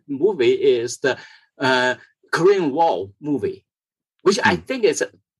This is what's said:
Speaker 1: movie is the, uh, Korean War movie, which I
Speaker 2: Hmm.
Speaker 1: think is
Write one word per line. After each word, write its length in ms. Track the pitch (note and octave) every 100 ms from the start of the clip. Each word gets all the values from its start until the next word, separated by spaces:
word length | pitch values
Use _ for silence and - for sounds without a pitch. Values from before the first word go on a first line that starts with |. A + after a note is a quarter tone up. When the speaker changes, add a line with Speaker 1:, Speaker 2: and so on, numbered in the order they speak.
| -
Speaker 1:
movie 440 | C#3 F3+ F3+ A#2+
is 460 | - C#3+ B2 A#2 -
the, 200 | C#3 A#2 - - _ -
uh, 360 | C3 C3 B2+ A#2+ - _ -
Korean 400 | - F3 G3+ D#3+
War 380 | C3+ E3 F#2 G2 -
movie, 440 | D3 C#3 - - _ _ _ _ _ _
which 160 | F3+ G#3+
I 120 | D3 E3+
Speaker 2:
Hmm. 60 |
Speaker 1:
think 220 | - C4
is 200 | G#3 C#3 - _ _